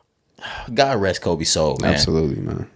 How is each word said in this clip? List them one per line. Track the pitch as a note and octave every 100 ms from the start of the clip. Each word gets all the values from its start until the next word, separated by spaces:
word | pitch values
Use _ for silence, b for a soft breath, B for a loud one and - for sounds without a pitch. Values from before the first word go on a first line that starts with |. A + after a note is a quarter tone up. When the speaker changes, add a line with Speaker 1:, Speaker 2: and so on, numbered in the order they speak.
| _ _ _ _ B B B
Speaker 1:
God | A#2 C3+ A#2+
rest | F#2+ F2
Kobe's | - E2 D#2+
soul, | E2+ D2+ C2
man. | -
Speaker 2:
Absolutely, | D2 - D#2+ D2+ -
man. | - - -